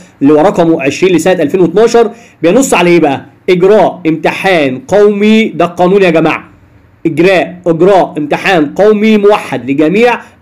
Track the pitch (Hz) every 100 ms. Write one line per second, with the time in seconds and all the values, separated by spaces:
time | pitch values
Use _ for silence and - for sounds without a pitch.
0 | - _ 143 151 190 185 165 160 135 -
1 | 190 165 180 180 143 190 170 185 233 233
2 | 214 - - _ 165 226 269 247 180 175
3 | 147 131 - _ - 180 190 214 147 -
4 | 160 156 175 - 196 175 139 131 - 196
5 | 208 202 214 220 220 156 170 175 175 202
6 | 180 160 160 113 - - _ _ _ _
7 | 165 143 180 180 - - 180 165 185 190
8 | - 151 147 160 180 180 143 - 214 214
9 | 220 214 202 208 - 127 120 139 156 202
10 | 240 214 - _